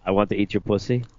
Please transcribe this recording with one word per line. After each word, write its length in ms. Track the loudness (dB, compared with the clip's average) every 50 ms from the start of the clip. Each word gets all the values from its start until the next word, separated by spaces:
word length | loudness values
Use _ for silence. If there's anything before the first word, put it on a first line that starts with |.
| _
I 60 | 2
want 200 | 2 2 2 2
to 60 | 2
eat 180 | -2 -2 0 -2
your 60 | -4
pussy. 440 | 0 0 -2 -2 0 0 -2 -2 -2 -6 -14